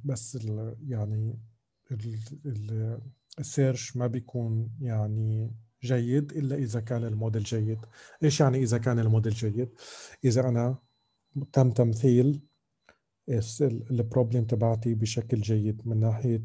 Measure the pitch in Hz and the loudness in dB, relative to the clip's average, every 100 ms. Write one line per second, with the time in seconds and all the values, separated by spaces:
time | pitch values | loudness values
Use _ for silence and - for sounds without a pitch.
0 | 139 123 - 127 110 107 110 113 147 113 | -6 -6 -6 -8 -6 -6 -6 -10 -8 -6
1 | 104 107 110 113 - _ _ _ - 117 | -4 -2 -4 -6 -14 _ _ _ -10 -8
2 | 113 110 113 143 147 107 107 110 110 117 | -6 -8 -10 -12 -8 -8 -6 -4 -4 -6
3 | 117 - _ - - - 135 127 - 123 | -12 -20 _ -12 -6 2 2 2 -6 -4
4 | 123 120 120 123 117 113 113 110 127 110 | -2 -2 -6 -6 -2 -2 -4 -6 -4 -2
5 | 107 107 110 110 113 113 _ _ 120 127 | -2 -2 -2 -2 -4 -10 _ _ -2 0
6 | 120 139 143 160 135 143 123 117 113 120 | 2 0 0 -4 -4 -2 -2 -4 -4 -4
7 | 117 107 113 110 104 117 107 110 - - | -2 -2 -2 -2 -2 -2 -2 -4 -10 -20
8 | - - 156 143 139 127 120 117 120 117 | -20 -2 0 4 4 4 2 2 2 2
9 | 113 110 110 107 113 107 123 - - - | 4 4 2 -2 -2 -2 -6 -8 -20 -18
10 | - - 131 120 127 117 120 135 _ _ | -20 -2 2 2 2 2 0 -2 _ _
11 | _ _ _ 143 139 - 127 113 117 110 | _ _ _ -10 0 4 6 6 4 4
12 | 131 120 131 147 - _ _ _ _ _ | 6 6 6 2 -6 _ _ _ _ _
13 | _ _ - 117 110 - 139 113 113 120 | _ _ -4 -2 -2 0 0 0 -2 -2
14 | 113 127 120 123 113 113 117 113 117 113 | 0 2 2 2 2 2 2 2 0 0
15 | 110 - 113 117 107 107 107 107 113 110 | 0 -2 -2 -2 2 2 0 -2 -2 2
16 | 113 113 123 113 | 2 2 0 0